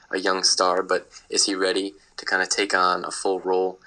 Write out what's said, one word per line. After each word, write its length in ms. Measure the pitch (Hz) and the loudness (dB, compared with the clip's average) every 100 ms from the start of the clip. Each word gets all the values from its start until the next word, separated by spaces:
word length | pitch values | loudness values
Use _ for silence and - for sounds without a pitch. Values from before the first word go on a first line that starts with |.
| - | -6
a 60 | 95 | -2
young 240 | 95 95 | 0 2
star, 400 | 92 - 92 90 | 2 2 2 2
but 240 | 92 90 - - - | 0 -2 -4 -20 -6
is 160 | - 107 | -2 0
he 100 | 95 | 0
ready 380 | 95 95 98 - _ - | 0 0 -4 -8 _ -12
to 80 | - | -4
kinda 200 | 95 92 | -2 0
take 260 | - 101 | 0 0
on 320 | 95 90 90 87 | 2 2 0 -4
a 60 | |
full 280 | - 98 92 | -4 -2 -2
role 400 | 92 92 92 90 | 0 0 0 -4